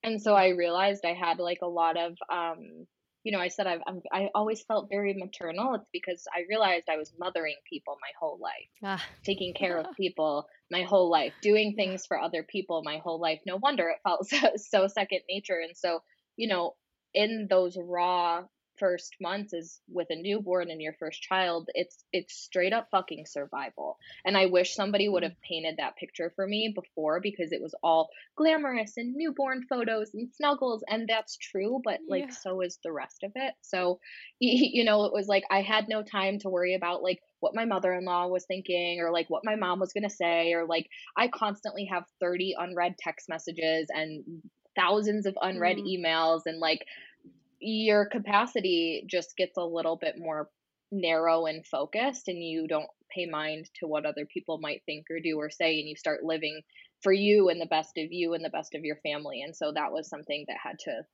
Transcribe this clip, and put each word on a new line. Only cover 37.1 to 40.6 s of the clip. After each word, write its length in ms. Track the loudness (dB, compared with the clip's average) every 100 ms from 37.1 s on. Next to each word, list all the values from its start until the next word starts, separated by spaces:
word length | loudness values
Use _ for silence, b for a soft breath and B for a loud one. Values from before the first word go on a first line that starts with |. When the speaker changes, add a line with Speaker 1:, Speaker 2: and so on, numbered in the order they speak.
| -4 _ _
Speaker 1:
what 160 | -2 0
my 80 |
mother-in-law 640 | 0 2 2 0 0 0 2
was 180 | -2 -2
thinking 540 | -6 -2 0 0 0
or, 100 | 0
like, 200 | 0 0
what 160 | -2 0
my 100 | 0
mom 240 | 0 0
was 140 | -2
gonna 160 | -2 -4
say, 420 | 0 2 2 2
or, 140 | 2